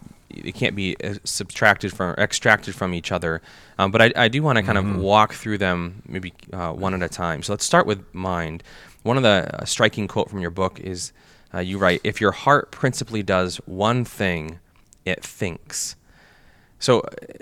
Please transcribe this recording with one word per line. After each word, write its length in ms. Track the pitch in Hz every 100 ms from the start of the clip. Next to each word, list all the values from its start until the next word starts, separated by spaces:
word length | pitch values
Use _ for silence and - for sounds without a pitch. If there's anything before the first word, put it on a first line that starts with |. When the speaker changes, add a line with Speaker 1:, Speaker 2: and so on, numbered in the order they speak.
| - - _
Speaker 1:
it 260 | - -
can't 220 | 87 123 101
be, 180 | 95 -
uh, 120 | 107 101
subtracted 640 | - - 98 - 107 98 98
from, 220 | - 90 -
extracted 560 | 104 - 117 107 -
from 180 | - 92
each 180 | 87 -
other. 300 | 90 85 82 - - - -
Um, 120 | 95
but 120 | 113
I, 100 | 117
I 140 | - 113
do 140 | 135
wanna 200 | 151 117
kind 140 | 98 101
Speaker 2:
Mm-hmm. 180 | 101 95
Speaker 1:
of 60 |
walk 300 | 95 107 107
through 240 | - 113 101
them 440 | 95 87 87 101 -
maybe, 280 | 92 92 - -
uh, 200 | 92 85
one 200 | 82 95
at 100 | 92
a 60 | 85
time. 340 | - 85 78
So 120 | -
let's 100 | 104
start 220 | - 170 139
with 180 | 101 -
mind. 480 | 90 92 87 80 82 - - - -
One 140 | 107 135
of 60 |
the, 260 | 120 98 - -
uh, 40 |
striking 420 | - - 110 - 98
quote 220 | 107 -
from 120 | 101
your 100 | 87
book 280 | 85 92 -
is, 340 | 95 87 - - _ _ _
uh, 60 | 92
you 180 | 92 98
write, 240 | 92 87
"If 160 | 107 -
your 120 | 101
heart 380 | - 135 143 -
principally 520 | - 131 - 113 110
does 340 | 98 92 90 -
one 400 | - 92 107 123
thing, 540 | 113 - 98 85 78 87 _ _ _ _ 92
it 160 | -
thinks." 720 | - - 95 80 - - - - _ _ _ _ _ _ _ _
So, 220 | - 117
uh, 60 | - - - -